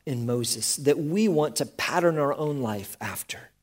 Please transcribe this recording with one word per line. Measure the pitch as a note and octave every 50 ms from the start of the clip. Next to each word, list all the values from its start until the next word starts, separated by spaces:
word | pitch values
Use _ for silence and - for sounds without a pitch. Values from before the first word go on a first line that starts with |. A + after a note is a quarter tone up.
| -
in | D#3 C3 A#2+ A#2
Moses | A#2+ A#2+ B2 A#2 A2+ - A2+ A2 - -
that | - C#3 C#3 C#3+ -
we | D#3+ D3 E3+ G#3 A3+
want | G#3+ E3 D3+ D3+ D3 A2
to | - C#3
pattern | - - - - - - F3+ F3 E3+ D#3+ D#3
our | C#3+ C#3 C#3+
own | - D3+ D3+ D3 C#3
life | B2+ A2 G#2+ G#2 F#2+ - - -
after? | A2 G#2 F2+ - - - - - - - _ _